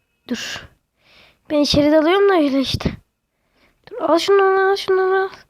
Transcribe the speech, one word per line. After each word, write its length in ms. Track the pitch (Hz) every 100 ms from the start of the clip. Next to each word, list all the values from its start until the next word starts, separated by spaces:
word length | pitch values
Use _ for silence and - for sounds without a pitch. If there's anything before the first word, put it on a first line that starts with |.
| _ _ -
Dur. 400 | 240 - - - _ _ _ _ _ _ _ -
Ben 100 | 294
içeri 320 | 285 294 294
dalıyorum 380 | 311 302 392 403
da 40 |
öyle 260 | 370 285 269
işte. 320 | 262 - - - _ _ _ _ _ _ _ _ -
Dur, 80 | 453
al 160 | - 330
şunu, 540 | 359 403 381 381 381
al 40 | 392
şunu, 260 | - 381
al. 280 | 381 381 381 -